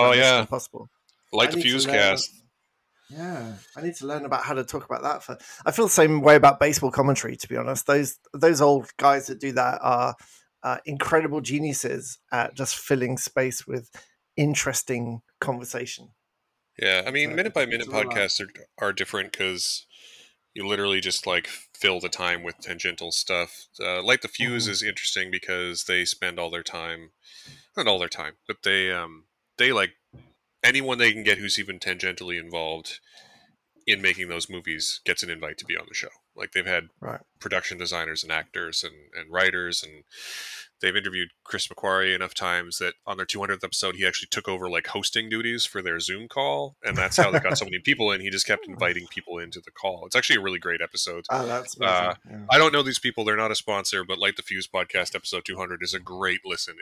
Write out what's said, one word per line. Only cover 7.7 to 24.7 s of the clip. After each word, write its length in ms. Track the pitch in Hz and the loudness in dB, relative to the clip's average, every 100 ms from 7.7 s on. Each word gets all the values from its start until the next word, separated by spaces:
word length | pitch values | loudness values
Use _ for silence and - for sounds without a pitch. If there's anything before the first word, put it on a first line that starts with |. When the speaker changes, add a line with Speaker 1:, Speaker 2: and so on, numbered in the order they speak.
| 135 - | -2 4
Speaker 1:
Those, 300 | 143 131 - _ | 4 2 -6 _
those 280 | 143 160 147 | 4 4 8
old 280 | 147 139 117 - | 6 6 2 4
guys 280 | 139 139 135 | 4 4 0
that 140 | 131 | -6
do 100 | 139 | -2
that 280 | 123 123 - | 0 0 2
are, 320 | 127 123 127 120 - - _ _ | 2 2 2 -2 -14 -20 _ _
uh, 140 | 127 123 | -6 -4
incredible 560 | - 139 - 160 156 151 | -6 -4 4 4 4 -2
geniuses 800 | 117 143 151 131 117 139 - - - | -2 -2 -2 -2 -4 -6 -8 -16 -4
at 240 | 123 - | -2 -2
just 220 | - 131 - | -2 -6 -4
filling 420 | - 139 123 127 | 0 0 0 -2
space 480 | - - 131 - - | -4 -2 -2 -4 -8
with 240 | 127 117 - - _ _ - | -8 -8 -20 -20 _ _ 0
interesting 840 | 147 143 143 123 - 120 120 117 _ - | 2 2 0 -2 -2 -4 -4 -8 _ -6
conversation. 680 | - 123 120 120 123 - 120 _ _ _ _ _ _ - | -4 -4 -6 -8 -8 -12 -16 _ _ _ _ _ _ -2
Speaker 2:
Yeah, 240 | 95 92 110 | 2 2 2
I 40 | |
mean, 200 | 139 147 | 0 0
Speaker 1:
So 40 | 160 | 0
Speaker 2:
minute 160 | 208 | 0
by 100 | 165 | 0
Speaker 1:
it's 80 | 123 | 0
Speaker 2:
minute 180 | 117 113 | -2 -2
Speaker 1:
all 60 | 104 | -2
right. 20 | 104 | 0
Speaker 2:
podcasts 320 | 110 98 - | 0 0 -2
are, 80 | 98 - - - | -6 -12 -18 -4
are 140 | 101 | -2
different 440 | 95 95 104 95 - | -2 -4 -4 -4 -2
'cause 500 | 95 90 - - - - - - - _ _ | -2 -2 -4 -6 -10 -20 -20 -20 -20 _ _
you 120 | 104 98 | -10 -4
literally 340 | 101 101 95 | 0 2 0
just, 260 | 92 - 95 | 0 -4 0
like, 220 | 87 - - - | -2 -2 -14 -16
fill 260 | - 98 90 | 0 0 2
the 80 | 87 | -2
time 340 | - 90 87 | -2 -2 -2
with 160 | 85 - | -6 -12
tangential 540 | - 85 90 85 85 | -12 -6 -4 2 2
stuff. 540 | - - 90 87 - - - | 4 2 0 0 -8 -18 -6
Uh, 220 | 90 90 | -2 0
Light 200 | 98 127 | 4 4
the 60 | - | 2
Fuse 360 | - 120 120 | -4 -2 0
Speaker 1:
Mm-hmm. 80 | 113 | 0